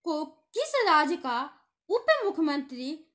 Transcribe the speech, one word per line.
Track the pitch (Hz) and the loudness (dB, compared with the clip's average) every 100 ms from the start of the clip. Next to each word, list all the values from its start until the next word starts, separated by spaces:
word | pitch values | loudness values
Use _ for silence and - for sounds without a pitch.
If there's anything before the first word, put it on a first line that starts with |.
| 339 | -4
को | 302 | -4
किस | 311 - _ 440 605 554 415 | -6 -12 _ -4 0 2 4
राज्य | 302 302 339 | 4 4 -2
का | 254 240 285 - _ _ - | -4 -4 -6 -12 _ _ -4
उप | 466 539 587 | -2 2 2
मुख्यमंत्री | 403 392 302 285 269 247 262 311 - | 2 0 0 0 -6 -10 -10 -10 -14